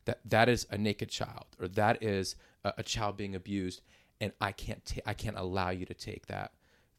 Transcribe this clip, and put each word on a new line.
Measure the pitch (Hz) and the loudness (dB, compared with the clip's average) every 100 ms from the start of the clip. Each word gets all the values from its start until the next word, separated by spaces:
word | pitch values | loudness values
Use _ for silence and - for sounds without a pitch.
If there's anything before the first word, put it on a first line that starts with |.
| - | -4
that | - | -4
that | 104 110 120 | 4 8 8
is | 117 - | 6 2
a | 101 | 0
naked | 107 101 101 | 0 0 -4
child | - 104 - - - | -4 -6 -6 -18 -8
or | 92 | -2
that | 101 104 120 | 4 4 4
is | 110 98 92 - - _ | 2 0 0 -6 -16 _
a, | 101 - | -4 -4
a | |
child | - 117 107 101 | -4 -2 -2 -2
being | 98 | -6
abused." | 95 101 98 92 - _ - _ - | -6 -2 -2 -2 -6 _ -20 _ -6
And | 110 - | -6 -2
I | 101 | -4
can't | - - - | -2 -8 -8
ta-, | - - 110 | -8 -6 -4
I | |
can't | 104 110 101 | -4 -4 -4
allow | 92 95 90 | -2 0 0
you | 92 90 | -2 -6
to | |
take | - 113 - - | -10 -10 -10 -8
that | 98 - _ _ _ _ | -8 -8 _ _ _ _